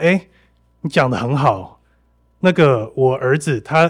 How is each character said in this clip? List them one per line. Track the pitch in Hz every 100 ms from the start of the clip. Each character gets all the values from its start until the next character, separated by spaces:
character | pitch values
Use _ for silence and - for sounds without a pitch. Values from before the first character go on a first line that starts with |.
：“哎， | 165 185 - _ _ _ _ _
你 | 156
讲 | 165 131
得 | 117
很 | 120 139
好， | 139 95 90 _ _ _ _ _ _ -
那 | 180
个 | 180 147 120 107 -
我 | 131
儿 | 131 127 151
子 | 156 120
他 | - 156